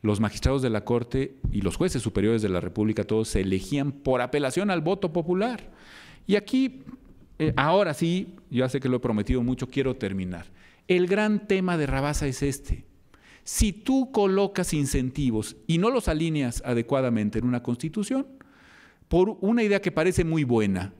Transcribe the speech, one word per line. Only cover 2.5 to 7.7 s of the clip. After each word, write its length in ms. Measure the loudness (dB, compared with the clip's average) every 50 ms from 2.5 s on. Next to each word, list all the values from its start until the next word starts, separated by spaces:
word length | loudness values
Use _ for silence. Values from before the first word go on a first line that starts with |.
la 100 | 0 0
República, 440 | -2 -4 -2 0 0 0 0 -2 -2
todos 240 | 0 0 0 0 0
se 120 | 0 0
elegían 520 | 0 2 0 -2 -2 -2 -2 -2 -2 -2
por 280 | -4 -4 -2 0 0 0
apelación 500 | 0 0 0 0 0 0 0 0 0 0
al 120 | 0 0
voto 320 | 0 0 -2 0 -2 -2 -2
popular. 560 | -2 -2 0 0 0 0 -2 -4 -6 -10 -16 -20 -20 -20 -20 -20 -20 -20 -20 -20 -16 -2
Y 100 | 0 0
aquí, 460 | 0 0 0 0 0 0 0 -2 -8 -18 -20 -20 -20 -20 -20 -20 -20 -20 _ -8 -4
eh, 160 | -2 0 2
ahora 380 | 2 2 4